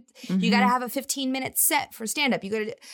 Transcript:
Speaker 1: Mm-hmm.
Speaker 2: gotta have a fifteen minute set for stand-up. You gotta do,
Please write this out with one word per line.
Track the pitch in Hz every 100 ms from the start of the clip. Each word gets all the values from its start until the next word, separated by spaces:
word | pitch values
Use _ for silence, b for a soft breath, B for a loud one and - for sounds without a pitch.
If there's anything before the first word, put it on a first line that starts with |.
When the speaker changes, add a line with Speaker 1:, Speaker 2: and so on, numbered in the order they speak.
| - - B
Speaker 1:
Mm-hmm. | 185 226
Speaker 2:
gotta | 233 247
have | 247
a | 247
fifteen | 277 254 277 262
minute | 262 262 -
set | - 302 -
for | - 220
stand-up. | - 285 196 196
You |
gotta | 214 214
do, | - B